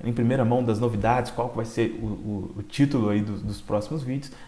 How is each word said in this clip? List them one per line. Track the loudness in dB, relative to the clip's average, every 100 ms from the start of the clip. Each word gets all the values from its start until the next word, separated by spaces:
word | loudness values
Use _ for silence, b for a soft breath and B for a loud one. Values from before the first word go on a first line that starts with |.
em | -4
primeira | 2 4 4
mão | 4 4
das | 2 2
novidades, | 2 2 2 2 0
qual | -2 -4
que | -2
vai | -4
ser | 0 0 0
o, | -4
o, | -4 -4 -4 -6 -8
o |
título | -6 2 4 4 4
aí | 2
dos, | 0 -4
dos | -6 -8
próximos | -2 -2 -2 -4
vídeos. | -4 -6 -6 B